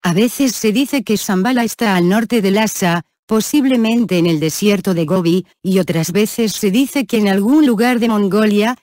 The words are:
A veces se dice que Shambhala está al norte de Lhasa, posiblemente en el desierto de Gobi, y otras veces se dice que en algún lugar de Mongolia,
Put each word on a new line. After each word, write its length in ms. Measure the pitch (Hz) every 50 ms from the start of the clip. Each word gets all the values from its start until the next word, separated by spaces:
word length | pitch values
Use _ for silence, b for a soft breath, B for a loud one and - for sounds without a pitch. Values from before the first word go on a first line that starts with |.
| -
A 100 | 180 165
veces 420 | 190 233 247 - - 277 254 196
se 160 | - - 214
dice 320 | 196 240 285 - - 277 190
que 140 | - 214
Shambhala 480 | 196 - - 196 185 185 247 262 240 233
está 320 | 214 - - 233 208 190
al 100 | 180 175
norte 340 | 175 196 233 226 214 240 233
de 100 | 190 196
Lhasa, 520 | 196 214 220 208 - - 196 175 170 175 - - _ _ _
posiblemente 880 | - 220 220 208 - - 302 254 269 262 240 220 220 233 240 233 170 185
en 80 | 175 165
el 140 | 170 160 151
desierto 540 | 160 160 - - 202 208 202 190 - 196 180
de 120 | 170 165
Gobi, 400 | 151 185 190 170 165 175 190 175 b b _
y 180 | - 190 185 190
otras 320 | 170 - 156 165 165 175
veces 420 | 165 202 220 202 - - 226 208 -
se 180 | - 220 196
dice 340 | 185 247 277 247 - 285 226
que 120 | - -
en 100 | 220 208
algún 380 | 196 190 196 196 226 285 320 302
lugar 340 | 262 233 190 240 247 254 240
de 100 | 233 226
Mongolia, 680 | 214 208 202 190 180 214 214 214 202 208 208 233 254 -